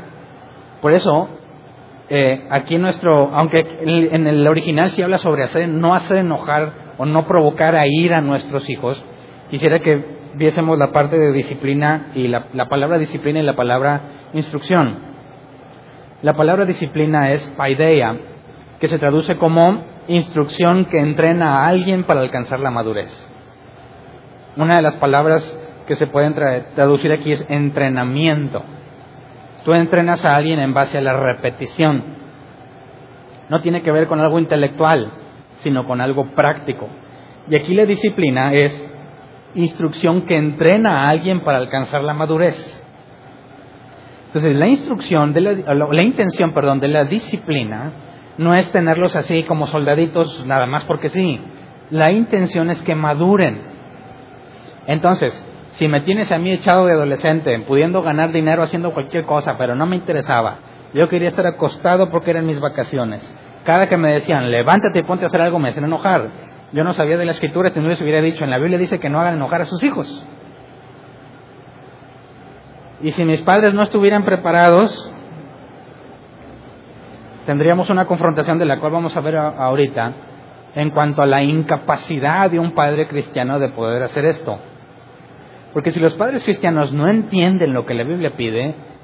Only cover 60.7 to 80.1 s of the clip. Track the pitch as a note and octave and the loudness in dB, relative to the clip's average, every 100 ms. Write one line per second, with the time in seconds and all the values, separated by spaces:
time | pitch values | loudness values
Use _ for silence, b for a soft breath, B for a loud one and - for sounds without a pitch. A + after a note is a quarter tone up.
60.7 | - - C3+ E3 F3+ F3 E3+ F3 E3 D3 | -20 -6 0 2 2 0 0 -2 -2 -4
61.7 | - F3 F3+ F#3 E3+ E3 E3 D#3+ D3 D3 | -2 2 2 2 0 -2 -2 -2 -2 -4
62.7 | C#3+ B2 C#3 A#2 G#2 - - - - - | -4 -4 -4 -4 -8 -14 -20 -20 -8 0
63.7 | E3+ F#3+ F3+ D#3+ D3 C#3+ D3+ B2 A#2+ A#2+ | 2 4 2 2 0 0 0 0 0 4
64.7 | F#3+ G3 F3 D#3 F3+ F3+ F3 E3+ E3+ C3+ | 4 4 0 -2 -2 -2 0 0 0 -2
65.7 | C3 D3 E3 G3 F3 A2 - - - - | -2 -4 -2 0 0 -2 -10 -20 -20 -8
66.7 | C#3+ F3+ F3 D3+ E3+ E3+ E3 D#3 D#3 F3+ | -2 -2 0 0 0 -2 -4 -4 -2 -2
67.7 | E3 D#3 E3 D3+ D#3 D#3+ D#3+ C#3+ B2+ D#3+ | 0 -2 -2 0 2 0 -2 -2 -2 0
68.7 | F3+ F3+ F3 D3 D3+ F3 D#3+ C3 E3+ E3+ | 0 -2 -4 -2 -2 0 -2 -2 -4 -4
69.7 | F3+ C#4 - C#3+ - - - - - - | -2 -2 -4 -8 -12 -18 -20 -20 -20 -20
70.7 | - - - - - - - - - - | -20 -20 -20 -20 -20 -20 -20 -20 -20 -20
71.7 | - - - - - - - - - - | -20 -20 -20 -20 -20 -20 -20 -20 -20 -20
72.7 | - - - D#3 D3+ E3 D#3 D#3+ G3 G#3+ | -20 -20 -10 -6 -2 0 2 2 4 4
73.7 | G3+ G#3 G#3+ G3+ G#3 G3 F#3 F3+ E3+ F3 | 2 0 2 2 2 0 0 2 4 6
74.7 | F3 G#3+ - - - - - - - - | 6 4 0 -14 -18 -18 -20 -20 -20 -20
75.7 | - - - - - - - - - - | -20 -20 -20 -20 -20 -20 -20 -20 -20 -20
76.7 | - - - - - - - - C#3+ D#3 | -20 -20 -20 -20 -20 -20 -12 -4 2 4
77.7 | F3 F3 F#3+ F#3 E3+ E3+ D#3 D3 E3 E3+ | 2 2 0 0 0 0 0 0 0 0
78.7 | C#3 D3+ E3 E3 E3+ D3 D#3+ D3+ C#3 C3 | 0 -2 -2 -4 -4 -4 -2 -4 -2 -2
79.7 | C3+ C#3 - A2+ | 0 0 -2 -6